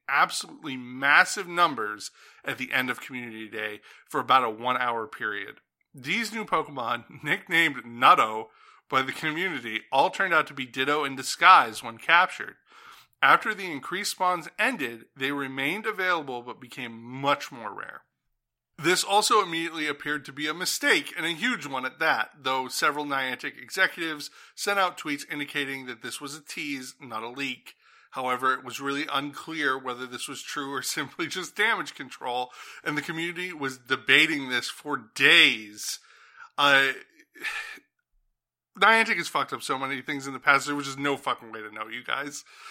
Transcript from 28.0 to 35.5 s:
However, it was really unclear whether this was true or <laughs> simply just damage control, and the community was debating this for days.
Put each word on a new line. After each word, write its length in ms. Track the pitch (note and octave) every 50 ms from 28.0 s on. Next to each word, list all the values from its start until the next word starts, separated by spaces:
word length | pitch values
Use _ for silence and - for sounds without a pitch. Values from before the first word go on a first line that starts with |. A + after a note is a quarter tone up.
| _ _ -
However, 420 | C3+ B2+ B2+ B2+ B2 C3 C3 C3
it 100 | B2+ C3
was 160 | B2+ A#2 -
really 260 | C#3 C#3 C#3 C#3+ D#3 D3+ -
unclear 640 | C3+ C#3+ D3 C3 - - D#3+ D#3+ D#3 D3 C3+ C3
whether 300 | C3+ C3 B2+ B2 B2 B2+
this 220 | B2 B2 A#2 - -
was 120 | C3+ A#2+
true 320 | - - - D#3 C#3 C#3 C#3
or 80 | C3 B2
<laughs> 0 |
simply 440 | - - D#3+ D3 - - - E3+
just 300 | C#3+ - F#3 F3 - -
damage 400 | - G#3 A3+ A3+ F#3+ D#3 C#3 -
control, 560 | - C#3 A#2+ - - - B2+ B2 B2+ B2+ B2 - - - - - - -
and 120 | D#3+ D3
the 60 | D3 C#3+
community 500 | - D#3+ D#3+ E3+ F3 E3+ F3 F3+ F#3 F3
was 260 | D3+ C#3 C3+ C3 B2
debating 720 | _ - C3+ B2 - - C3+ D3 D#3 D#3+ D#3 C#3+ C3+ B2+
this 200 | B2+ B2 A#2 -
for 400 | - - - D3 C#3+ B2 A2 A2 _
days. 840 | - C3+ D3+ E3+ E3+ D#3+ C#3